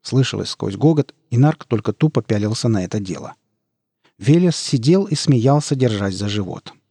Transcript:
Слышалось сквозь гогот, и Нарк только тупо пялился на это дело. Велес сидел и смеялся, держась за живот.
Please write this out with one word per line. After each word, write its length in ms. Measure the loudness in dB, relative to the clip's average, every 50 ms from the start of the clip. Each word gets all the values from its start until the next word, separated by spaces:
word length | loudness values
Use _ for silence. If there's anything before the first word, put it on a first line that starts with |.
Слышалось 480 | _ -2 0 0 0 0 -2 -6 -8 -8
сквозь 280 | -8 _ -8 -8 -6
гогот, 380 | 0 2 4 4 4 2 _ -4 _ _ _
и 80 | 2
Нарк 300 | 4 4 4 2 _ -4
только 260 | _ -4 -2 -2 -4 -2
тупо 300 | _ 0 0 0 0 -2
пялился 460 | _ -4 -2 -2 -4 -4 -2 -2 0
на 140 | 0 0 -2
это 160 | -4 -6 -8
дело. 360 | -6 -6 -10 -10 -12 -16 -18 _ _ _ _ _ _ _ _ _ _ _ _ _ _ _ _ _
Велес 380 | 2 2 4 4 4 2 0
сидел 480 | -2 -4 -2 -2 0 2 4 2 2 2
и 100 | -2 -4
смеялся, 640 | -4 0 2 2 4 4 4 2 2 2 -2 -2
держась 380 | 0 0 0 0 0 -4 -4 -4
за 160 | -4 -6 -4
живот. 420 | -4 -4 -6 -6 -8 -12 _ -18 -20 _ _ _